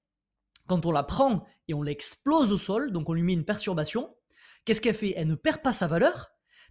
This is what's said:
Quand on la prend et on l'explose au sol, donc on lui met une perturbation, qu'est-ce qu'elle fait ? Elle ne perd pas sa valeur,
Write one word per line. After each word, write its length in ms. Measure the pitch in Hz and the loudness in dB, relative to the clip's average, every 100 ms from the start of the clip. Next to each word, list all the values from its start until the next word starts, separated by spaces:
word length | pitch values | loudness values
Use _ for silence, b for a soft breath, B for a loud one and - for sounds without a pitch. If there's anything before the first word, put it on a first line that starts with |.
| _ _ _ _ _ - - | _ _ _ _ _ -12 -2
Quand 200 | 180 165 | -2 0
on 40 | |
la 120 | 151 | 0
prend 440 | 139 - 269 202 B B - | 0 2 2 2 B B -8
et 80 | |
on 80 | 147 | -6
l'explose 680 | 147 143 - - 269 320 226 | -4 0 -2 0 2 4 4
au 60 | 202 | 2
sol, 320 | - 214 285 | 0 -2 -2
donc 160 | 175 156 | -4 -2
on 40 | |
lui 80 | 165 | 0
met 100 | 175 | 0
une 120 | 175 | 0
perturbation, 680 | 151 208 - 170 151 226 294 _ _ b b b | -2 -4 -2 -4 -2 -4 -6 _ _ b b b
qu'est-ce 160 | - 220 | 0 2
qu'elle 140 | 233 | 2
fait ? 200 | 214 202 165 | -2 -4 -2
Elle 120 | 156 | -2
ne 60 | |
perd 280 | 160 311 302 | 0 -2 0
pas 100 | 269 | 0
sa 140 | - 170 | 0 0
valeur, 420 | 170 285 - - _ _ b b | 2 2 0 -14 _ _ b b